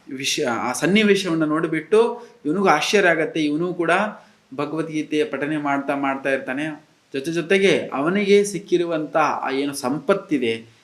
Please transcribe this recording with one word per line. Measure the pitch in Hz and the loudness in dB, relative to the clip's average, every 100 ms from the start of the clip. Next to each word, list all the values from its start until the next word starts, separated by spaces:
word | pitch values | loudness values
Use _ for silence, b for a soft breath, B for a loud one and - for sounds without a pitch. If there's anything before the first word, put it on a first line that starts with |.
| - | -16
ವಿಷಯ, | 135 135 - 135 | -8 -4 -2 -2
ಆ | 113 117 | -2 -4
ಸನ್ನಿವೇಶವನ್ನ | 123 151 208 208 196 180 165 | 0 2 4 4 2 2 0
ನೋಡಿಬಿಟ್ಟು | 151 156 170 160 151 214 240 240 - - 147 | 0 0 -2 -4 2 2 2 -2 -14 -10 -4
ಇವನಿಗೂ | 185 190 | 2 4
ಆಶ್ಚರ್ಯ | 151 - 202 180 | 4 4 4 4
ಆಗತ್ತೆ. | 160 156 165 | 2 0 0
ಇವನು | 147 151 180 | -2 0 -2
ಕೂಡ | 175 165 180 208 202 B B - 135 | -2 0 2 0 -6 B B -14 -8
ಭಗವದ್ಗೀತೆಯ | 147 160 156 151 151 151 151 | -6 -4 -6 -6 -2 -2 -2
ಪಠನೆ | 131 147 156 | -2 -4 -2
ಮಾಡ್ತಾ, | 143 139 139 139 | -2 -2 -2 -2
ಮಾಡ್ತಾ | 139 135 135 | -2 -2 -2
ಇರ್ತಾನೆ. | 135 131 131 156 151 _ _ _ | -2 -4 -6 -6 -10 _ _ _
ಜೊತೆ | 139 160 | -8 -4
ಜೊತೆಗೆ | 165 160 196 196 131 101 | -4 0 2 4 2 0
ಅವನಿಗೆ | 127 156 196 196 202 | -2 0 0 4 4
ಸಿಕ್ಕಿರುವಂಥ | 202 170 - 175 170 160 151 160 | 4 -4 0 0 0 -2 -2 0
ಆ | 147 - 127 | 0 0 -2
ಏನು | 135 143 | -2 -4
ಸಂಪತ್ತಿದೆ, | 139 127 147 175 190 - 143 117 113 113 b | -4 -4 -4 0 -2 0 -2 0 -4 -8 b